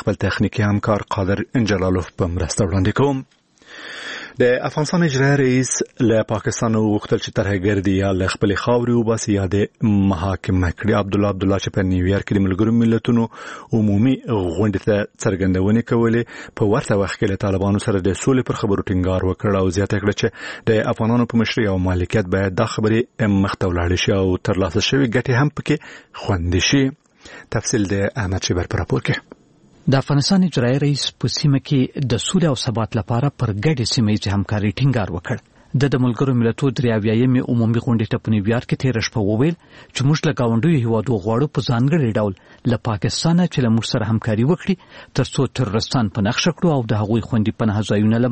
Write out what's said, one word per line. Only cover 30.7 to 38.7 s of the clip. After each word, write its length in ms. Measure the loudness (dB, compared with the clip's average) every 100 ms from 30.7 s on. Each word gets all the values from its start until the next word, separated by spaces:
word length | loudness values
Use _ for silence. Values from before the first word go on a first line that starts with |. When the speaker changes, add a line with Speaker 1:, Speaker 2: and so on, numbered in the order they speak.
| 2
Speaker 2:
رئیس 200 | 0 -2 -4 -4
په 80 | -6
سیمه 300 | 0 2 2 2
کې 400 | 0 0 -2 -2
د 100 | -2
سولې 260 | 0 0 2
او 40 | 0
ثبات 340 | -2 -2 -2 -2
لپاره 300 | -2 0 0 0
پر 80 | -4
ګډې 340 | 0 0 0 -2
سیمه 180 | 0 2
ییزې 160 | 0 0
همکارۍ 380 | -2 -2 -2 -2 0
ټینګار 300 | 2 2 -2
وکړ. 240 | -6 -6 -8 -10 _ -4 0
د، 20 | 2
د 80 | 2 0
ملګرو 280 | 0 0 2
ملتونو 360 | 0 0 -2 0
درې 120 | 0 2
اویایمې 460 | 2 2 4 2 2
عمومي 280 | 2 2 2 2
غونډې 220 | 0 0
ته 40 | -2
په 100 | 0
نیویارک 340 | 0 2 0
کې 80 | -2